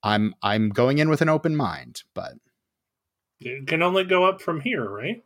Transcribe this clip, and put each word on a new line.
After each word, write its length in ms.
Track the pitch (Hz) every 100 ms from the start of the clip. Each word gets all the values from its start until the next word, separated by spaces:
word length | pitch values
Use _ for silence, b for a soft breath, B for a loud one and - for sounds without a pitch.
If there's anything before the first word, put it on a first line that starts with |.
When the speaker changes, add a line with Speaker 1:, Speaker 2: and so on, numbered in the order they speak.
Speaker 1:
I'm, 320 | 107 107 107 -
I'm 280 | 101 107 107
going 280 | 101 123 143
in 120 | 156
with 100 | 156
an 80 | 160
open 260 | 156 160
mind, 480 | 151 120 147 123 - -
but 180 | - - - _ _ _ _ _ _ _ _ _ _
Speaker 2:
It 260 | 120 135 135
can 160 | 160
only 220 | 175 185
go 200 | 185 185
up 180 | 185 185
from 180 | - 165
here, 280 | 143 214 107
right? 340 | 101 131 233